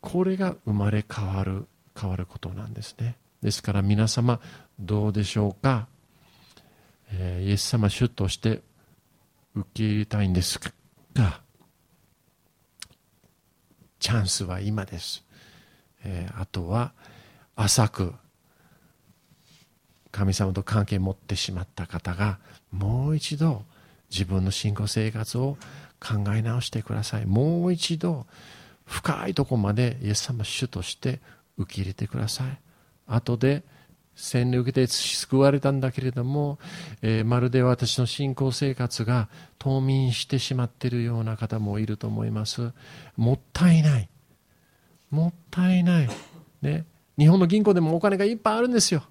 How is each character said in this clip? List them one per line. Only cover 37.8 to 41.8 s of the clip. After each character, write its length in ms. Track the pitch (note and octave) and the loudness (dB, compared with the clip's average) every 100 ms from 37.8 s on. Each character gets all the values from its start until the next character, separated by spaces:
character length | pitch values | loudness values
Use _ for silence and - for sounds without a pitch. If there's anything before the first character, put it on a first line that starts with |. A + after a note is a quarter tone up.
| A#2+ - | 0 0
の 60 | |
信 300 | B2 - C#3 | -2 -2 -4
仰 180 | B2+ C3+ | 0 -2
生 220 | A#2+ C#3+ | 0 -2
活 300 | B2+ B2 - A2 | -2 -4 -2 0
が 240 | B2 G#2+ - - _ | 0 0 -8 -20 _
冬 220 | C#3 C3+ | 0 0
眠 320 | C3+ C3+ C3 | 2 2 2
し 140 | A#2+ - | 0 -2
て 120 | C3+ | -2
し 160 | - | -2
ま 100 | B2+ | -2
っ 40 | B2 | -2
て 200 | _ B2+ | _ -4
い 20 | |
る 140 | A#2+ | -2
よ 160 | A#2 A#2 | -2 -2
う 40 | |
な 140 | A2+ A2 | -2 -4
方 200 | A2+ A2+ | -4 -2
も 200 | G#2 | -2
い 80 | G2+ | -2